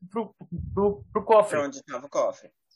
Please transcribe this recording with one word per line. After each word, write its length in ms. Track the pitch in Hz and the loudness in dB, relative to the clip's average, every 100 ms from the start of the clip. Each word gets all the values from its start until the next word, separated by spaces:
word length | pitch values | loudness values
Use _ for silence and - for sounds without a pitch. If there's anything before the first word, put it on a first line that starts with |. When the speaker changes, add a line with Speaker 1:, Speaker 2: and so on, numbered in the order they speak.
| 180 | -10
Speaker 1:
pro, 240 | 226 214 | -8 -8
pro, 140 | - - 170 - | -10 -14 -10 -6
pro, 320 | - 202 202 - | 0 0 0 -4
pro 140 | 214 - | -4 4
cofre. 320 | 214 208 151 | 6 6 0
Speaker 2:
Pra 100 | 143 | -4
onde 160 | 135 | -6
tava 220 | 147 127 143 | -12 -12 -6
o 40 | |
cofre. 400 | 160 131 - - _ _ | -2 -2 -4 -16 _ _